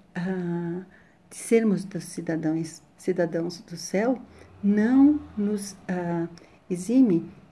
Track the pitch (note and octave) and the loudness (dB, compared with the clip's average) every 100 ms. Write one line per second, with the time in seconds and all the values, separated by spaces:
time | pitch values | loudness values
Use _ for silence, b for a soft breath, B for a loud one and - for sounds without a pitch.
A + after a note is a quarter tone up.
0 | _ F3+ F3+ F#3 F3 E3+ E3+ F3 F#3+ B | _ -8 -6 -4 -4 -4 -4 -6 -10 B
1 | B B _ - - A3+ A3 F3+ - E3+ | B B _ -16 0 2 4 0 -2 -10
2 | - - E3 D#3+ D#3 D#3+ D#3+ - - - | -10 -10 -6 -4 -2 -2 -4 -10 -20 -8
3 | - F3+ E3+ E3 E3+ F3 - E3+ - F#3+ | -4 -2 -2 -2 -6 -8 -14 -14 -4 -2
4 | A#3 B3+ B B B - G3+ G#3 A3 C4 | 0 -2 B B B -4 0 2 4 6
5 | C#4+ D4+ - - G#3 G#3 G3+ - - F3+ | 6 6 -2 -4 -2 -2 -6 -12 -8 -4
6 | F3 E3+ E3+ B B B - F3+ F#3 B3+ | -2 -2 -4 B B B -8 -6 2 4
7 | B3 E3+ - - - | 6 4 0 -10 -20